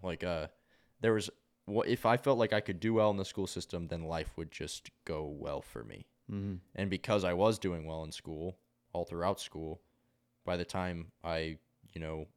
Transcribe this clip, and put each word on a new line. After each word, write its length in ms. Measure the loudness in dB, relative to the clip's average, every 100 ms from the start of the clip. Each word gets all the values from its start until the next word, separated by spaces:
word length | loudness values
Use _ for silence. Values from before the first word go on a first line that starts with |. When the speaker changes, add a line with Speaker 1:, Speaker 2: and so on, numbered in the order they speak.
Speaker 1:
Like, 200 | -4 -2
uh, 240 | 0 0 -2 -8 _ _ _ _
there 120 | 2
was 160 | 2 0 -10 _ _ -2
wha-, 160 | 0 2
if 180 | 4 4
I 120 | 4
felt 200 | 4 4
like 160 | 4
I 80 | 2
could 180 | 0 0
do 140 | 4
well 160 | 6 6
in 60 | 4
the 80 | -2
school 220 | -2 -2
system, 400 | -4 -6 -6 -4
then 160 | -4
life 320 | -2 -2 -4 -6
would 140 | -8
just 380 | -6 -8 -8 -12 -14 -6
go 200 | -4 -4
well 360 | -4 -4 -4
for 220 | -6 -12
me. 220 | -10 -14 -16 _ -8
Speaker 2:
Mm-hmm. 240 | -4 -4 -6 -8 -4
Speaker 1:
And 140 | -2
because 340 | 0 2 4
I 100 | 4
was 260 | 6 4 4
doing 260 | 0 -2 -4
well 180 | -6
in 80 | -8
school, 460 | -10 -10 -6 -6 -8 _ _ _
all 100 | -6 -4
throughout 340 | 0 0 0
school, 420 | -4 -8 -8 -8 _ _ _ _ _ _ -2
by 120 | -2
the 80 | 0
time 460 | -2 -2 -4 -8 _
I, 340 | -2 0 0 -4 _ _ -14
you 80 | -8
know, 260 | -6 -6 -8